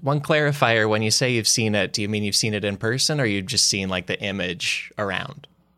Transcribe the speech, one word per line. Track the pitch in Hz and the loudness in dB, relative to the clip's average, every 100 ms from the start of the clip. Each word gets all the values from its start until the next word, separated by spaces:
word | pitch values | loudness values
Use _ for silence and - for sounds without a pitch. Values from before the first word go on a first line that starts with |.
one | 135 147 | -2 0
clarifier, | 143 156 147 147 123 113 110 | 2 2 2 2 4 4 4
when | 107 | 2
you | 110 | 2
say | - 127 | 2 2
you've | 120 107 | 0 2
seen | - 110 104 | 2 2 2
it, | 92 | 0
do | - | -2
you | 104 | -2
mean | 107 | -2
you've | 104 101 | 0 0
seen | 117 | 0
it | 104 101 | -2 -2
in | 98 | -2
person | 110 127 - 151 | -2 0 0 0
or | 123 | 0
you've | 101 95 | -2 -2
just | 104 - | 0 2
seen, | 104 95 | 0 -2
like, | 92 90 | -4 -4
the | 98 | -4
image | 101 98 90 92 - - - - | -4 -4 -4 -4 -4 -6 -6 -6
around? | 101 92 - - - _ _ | -4 -4 -8 -14 -20 _ _